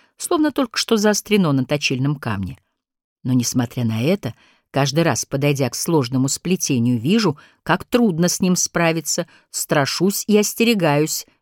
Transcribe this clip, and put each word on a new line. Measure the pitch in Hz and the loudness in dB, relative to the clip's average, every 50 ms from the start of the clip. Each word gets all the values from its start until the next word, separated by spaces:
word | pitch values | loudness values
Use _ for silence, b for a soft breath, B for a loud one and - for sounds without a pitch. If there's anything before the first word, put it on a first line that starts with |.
| b b b | b b b
словно | - - - 359 311 302 302 | -14 -6 -4 0 0 0 0
только | - - 269 - - - | 0 -2 -2 -2 -4 -6
что | - - 226 | -4 -2 -2
заострено | 214 202 214 208 - - - 208 214 180 156 139 | 0 2 2 2 0 0 0 2 2 2 2 2
на | 135 127 | 0 0
точильном | - 151 147 - - 139 123 135 143 151 | 0 -2 -2 -2 -2 -2 -2 -2 -2 -2
камне. | 147 - 123 104 98 95 90 - - _ _ _ _ _ _ _ _ _ _ _ _ - | -4 -4 -6 -6 -4 -6 -8 -10 -12 _ _ _ _ _ _ _ _ _ _ _ _ -4
Но, | 131 127 | 0 0
несмотря | 127 117 - - 127 127 - - 127 120 | 2 0 0 -2 -2 -2 -2 -2 -2 -2
на | 113 110 110 120 | -2 -2 0 0
это, | 151 196 202 - 117 b b b b b b b b - | 0 0 -2 -4 -8 b b b b b b b b -2
каждый | 131 139 135 135 160 170 | 0 0 2 2 2 2
раз, | 165 117 - - | 2 0 0 -2
подойдя | - - 139 139 143 143 131 139 120 | -4 -4 0 0 0 2 2 0 -2
к | - | -2
сложному | - - - 165 156 127 120 131 127 131 135 | -4 -2 0 2 2 2 2 0 0 0 0
сплетению, | - - - 175 185 175 - - 143 120 117 123 123 117 | -2 -4 -2 -2 -2 -2 0 0 0 0 2 2 0 0
вижу, | 107 147 202 233 214 170 147 B B B B B B | 0 0 2 2 2 0 -2 B B B B B B
как | - 165 190 - | -2 -2 -2 -2
трудно | - - 240 240 214 165 156 175 175 | -2 0 2 2 2 2 2 0 0
с | - - | 0 0
ним | 190 180 180 | 0 0 0
справиться, | - - - - 175 170 165 165 165 156 - - - 170 b b b b b | 0 -2 -2 -2 0 0 0 0 -2 -4 -4 -6 -6 -6 b b b b b
страшусь | - - - - 160 151 135 - - - 170 202 196 - - | -10 -10 -4 0 0 0 0 0 0 0 0 0 0 -2 0
и | - 208 | 2 2
остерегаюсь, | 208 208 208 - - 233 233 233 202 170 151 143 147 156 156 - - - - _ _ | 2 2 0 0 0 2 2 2 2 2 2 2 2 0 0 -4 -8 -10 -12 _ _